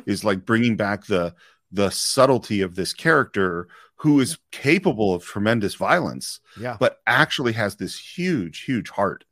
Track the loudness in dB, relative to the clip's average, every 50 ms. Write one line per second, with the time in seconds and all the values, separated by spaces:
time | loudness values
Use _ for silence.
0 | -6 -4 -4 -2 0 0 -2 -2 0 0 2 2 2 2 0 0 -2 -2 -2 -4
1 | -4 -2 0 0 0 -2 -6 _ _ _ _ _ _ _ -2 0 0 0 0 -2
2 | -4 -2 4 4 4 6 4 2 0 -2 0 0 0 -2 -2 -4 -4 -4 -6 -2
3 | 0 2 2 2 2 0 0 0 0 0 -2 -4 -8 -10 -16 -20 -20 _ _ -2
4 | 2 4 4 4 4 2 -2 -8 _ _ -16 -2 0 2 2 4 2 0 0 2
5 | 2 0 0 0 -4 -8 -6 -2 0 2 2 2 0 -2 -4 -2 0 2 2 2
6 | 2 -2 -6 -8 -10 -12 -14 -16 _ _ -16 -12 -10 -10 -2 0 0 0 0 0
7 | _ 0 2 2 2 0 -2 -2 -2 -2 0 0 -2 -2 -4 -6 -8 -8 -8 -12
8 | -16 -14 -8 -4 -2 -2 -2 -2 -2 -6 -8 -10 -6 -4 -4 -4 -4 -6 -4 -2
9 | -2 -2 -2 -6 -12 _